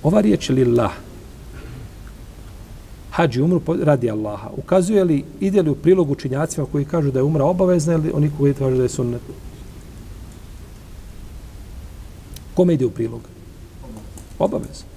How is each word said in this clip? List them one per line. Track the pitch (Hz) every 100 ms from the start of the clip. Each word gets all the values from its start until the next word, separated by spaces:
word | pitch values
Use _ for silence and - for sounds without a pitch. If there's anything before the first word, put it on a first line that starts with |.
Ova | 151 208
riječ | 214 196 -
lillah, | 131 123 120 110 - - - - - - - - - - - - - - - - - - - - - -
hađ | - 165 120
i |
umru | 156 180
po-, | 156 170
radi | 151 139 -
Allaha, | 107 107 104 113 -
ukazuje | - 185 180 208
li, | 180 143 143 -
ide | 196 190
li | 156
u |
prilog | 139 165 190 151
učinjacima | 139 127 135 160 - 135
koji | 143
kažu | 143 170 143
da | 131
je |
umra | 139 156
obavezna | 139 180 185 180 156
ili | 165 156
oni | - 151 147
koji | 143
kažu | 135 135 127
da |
je | 123
sunnet? | - 120 120 - - - - - - - - - - - - - - - - - - - - - - - - - - - - - - - - -
Kome | - 180
ide | 156
u | 123
prilog? | - 117 117 - - - - - - - 214 - - - -
Obavezno. | - - - - -